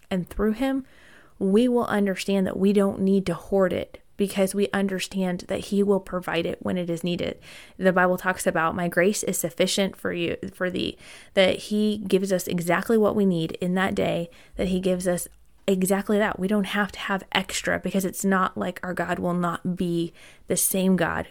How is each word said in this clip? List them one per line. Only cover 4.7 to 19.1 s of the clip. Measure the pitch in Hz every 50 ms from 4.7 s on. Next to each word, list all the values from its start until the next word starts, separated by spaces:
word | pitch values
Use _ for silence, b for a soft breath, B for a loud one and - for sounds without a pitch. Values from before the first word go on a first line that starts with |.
| -
understand | 196 196 196 190 185 - - - 190 185 180 180 180 - -
that | 190 - -
he | - 202 196 202
will | 196 202 190
provide | 190 - - 180 175 - 170 165 170
it | 175 190 - -
when | 208 196 180
it | 175 175
is | 170 165 -
needed. | 175 175 - - - - - B B B B B B B
The | B 185 185 175
Bible | 185 180 185 180
talks | 180 - 185 185 - -
about, | 196 170 170 160 165 -
"My | 190 175 175
grace | 175 175 175 202 214 - -
is | - 185
sufficient | - - 165 - - 185 185 - - 196 190 -
for | - - - 180
you, | 175 170 165 - - - 190 190
for | - 185 180
thee," | 180 185 180 - - B B B B B B B B
that | 202 190 185 -
he | - - - 208 208 214 214 208 208
gives | 208 190 196 185 196 190 190
us | 180 -
exactly | - - 175 165 175 170 175 196 - 233
what | 226 208 202 -
we | 214 202
need | 196 180 165 160 160 - -
in | 185 180 180
that | 190 185 185 -
day, | - - 165 165 170 170 170 B B B B B
that | - 208 185
he | 185 185
gives | 185 185 180 180 185
us | 185 180 170 - - - - - - - - - -
exactly | 196 190 185 180 196 190 196 - 214
that. | 202 214 202 - -
We | 180
don't | 190 214 208 196
have | 190 - 208 208 196 -
to | -
have | - - 202 190 - - -
extra | - 190 - - - - - 175 170
because | - 185 - 196 190
it's | 180 - - -
not | 196 190 190 185 - -
like | 214 202 185 180 - -
our | 185 180
God | 180 175 175